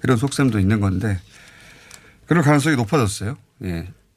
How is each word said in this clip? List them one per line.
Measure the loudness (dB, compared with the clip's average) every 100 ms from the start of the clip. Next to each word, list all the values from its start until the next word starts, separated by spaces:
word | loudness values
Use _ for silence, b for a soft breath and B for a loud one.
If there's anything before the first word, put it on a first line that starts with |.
이런 | 2 0
속셈도 | 0 0 0 2
있는 | 0 2
건데 | 0 0 -2 -6 -8 B B B B B B B B B -2
그럴 | 2
가능성이 | 4 2 2 0
높아졌어요. | 0 0 0 -2 -8 -10 _ _
예. | -8 -8 -10 -16 _